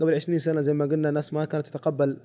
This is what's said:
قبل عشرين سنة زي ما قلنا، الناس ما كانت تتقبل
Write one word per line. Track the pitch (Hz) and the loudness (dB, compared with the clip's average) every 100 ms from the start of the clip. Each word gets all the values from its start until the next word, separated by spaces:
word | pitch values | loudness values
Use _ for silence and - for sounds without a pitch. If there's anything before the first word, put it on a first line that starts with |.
قبل | 160 | 2
عشرين | 156 175 170 | 2 2 0
سنة | 160 156 | 0 0
زي | 143 | 2
ما | 147 | 0
قلنا، | 143 156 151 | 0 0 0
الناس | 147 147 | 0 -2
ما | 151 | -4
كانت | 156 156 147 | -4 -4 -6
تتقبل | 147 156 143 139 - | -4 -2 0 0 -2